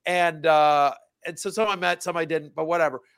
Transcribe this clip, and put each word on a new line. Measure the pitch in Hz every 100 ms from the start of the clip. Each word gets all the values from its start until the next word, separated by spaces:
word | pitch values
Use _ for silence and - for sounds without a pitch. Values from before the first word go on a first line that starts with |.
| -
And, | 180 175 160 160
uh, | 156 151 147 143 - _ _ -
and | 165
so | 202
some | 196 220
I | 190
met, | 180 175
some | 185 170
I | 160
didn't, | 160 151
but | 160 160
whatever. | 170 156 127 -